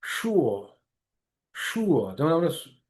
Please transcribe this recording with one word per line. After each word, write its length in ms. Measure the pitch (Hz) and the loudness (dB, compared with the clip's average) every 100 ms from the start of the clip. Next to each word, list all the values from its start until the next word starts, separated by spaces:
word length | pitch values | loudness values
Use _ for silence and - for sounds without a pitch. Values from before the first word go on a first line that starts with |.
সুয়, 640 | - - 226 208 135 101 101 _ _ _ _ _ _ _ _ | -8 -6 0 2 2 0 -8 _ _ _ _ _ _ _ _
সুয়। 640 | - - - 220 147 98 95 | -10 -6 -2 2 2 2 -2
যেমন 160 | 147 | 0
আমরা 180 | 165 170 | 2 2
সু- 340 | - - _ | -2 -12 _